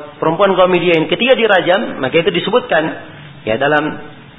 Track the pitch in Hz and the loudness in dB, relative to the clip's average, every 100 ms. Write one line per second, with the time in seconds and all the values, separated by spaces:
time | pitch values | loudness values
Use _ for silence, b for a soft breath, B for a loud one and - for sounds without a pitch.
0 | - - 156 165 196 180 180 180 170 165 | -6 -4 -2 2 2 4 2 2 2 0
1 | 156 175 240 240 226 190 170 190 240 - | 0 -2 2 2 4 2 2 0 -2 -6
2 | 131 156 170 175 185 226 - 170 156 - | -2 0 0 -2 -2 -2 0 -2 -2 -8
3 | - B B - 110 113 139 151 151 - | -16 B B -10 -6 -2 2 0 0 -6
4 | - - - | -14 -20 -20